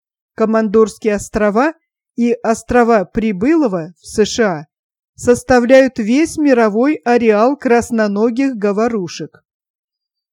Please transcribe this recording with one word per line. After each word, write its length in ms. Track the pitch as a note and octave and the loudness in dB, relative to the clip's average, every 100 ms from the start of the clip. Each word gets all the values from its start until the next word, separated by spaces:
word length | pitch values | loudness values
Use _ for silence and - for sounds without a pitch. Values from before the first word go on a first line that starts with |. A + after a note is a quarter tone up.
| _ _ _ - | _ _ _ -4
Командорские 800 | A3 A3 A3 A3 G#3+ - G#3+ G3+ | -2 0 2 2 2 0 -4 -4
острова 580 | - A3 G#3 G#3 D4+ - _ _ _ - | -4 -2 -2 0 -2 -4 _ _ _ -4
и 180 | A#3 - | -2 -2
острова 600 | G#3+ A3 - B3 A#3 A3+ F3+ | -2 -4 0 0 2 2 0
Прибылова 880 | A3+ A3 F3+ B3+ E4 B3+ F3+ D#3+ - | -4 -4 -2 0 0 0 -2 -8 -16
в 80 | - | -8
С 200 | - G3+ | -2 -2
Ш 200 | - G#3+ | 0 -2
А 200 | D3+ D3+ _ _ _ _ - | -2 -10 _ _ _ _ -6
составляют 840 | A#3+ A#3+ - B3 A#3+ C4 C4+ B3 | 0 0 2 2 6 4 4 0
весь 380 | G#3 C4+ D#4+ D#4 | -2 0 0 0
мировой 580 | D4 A#3+ A3 G#3 C#4 D#4 A#3 | 2 2 2 0 -2 -2 0
ареал 500 | A#3+ A3+ G#3 A#3+ C#4+ | 0 2 2 2 0
красноногих 1000 | B3+ A#3 A3 A3+ G#3+ G3+ A#3+ A#3 C#4 A3+ | 0 0 0 -2 -2 0 -2 0 -4 -2
говорушек. 880 | G#3 G3+ A#3+ A3+ E3+ - D#3 _ _ _ _ _ _ _ _ _ _ | -4 -2 -2 -4 -8 -10 -16 _ _ _ _ _ _ _ _ _ _